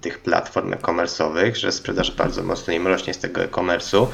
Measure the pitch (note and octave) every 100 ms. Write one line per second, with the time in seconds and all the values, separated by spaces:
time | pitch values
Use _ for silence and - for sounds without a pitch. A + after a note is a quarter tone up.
0 | - - - F2 - G2 F#2+ F#2 - E2+
1 | E2+ - D#2+ E2 G#2+ A#2+ F#2+ - - F#2
2 | F2 - F2 F2+ F2+ - - E2+ F#2 F2+
3 | - - F2+ F#2 E2+ - F2+ F2 - G2+
4 | B2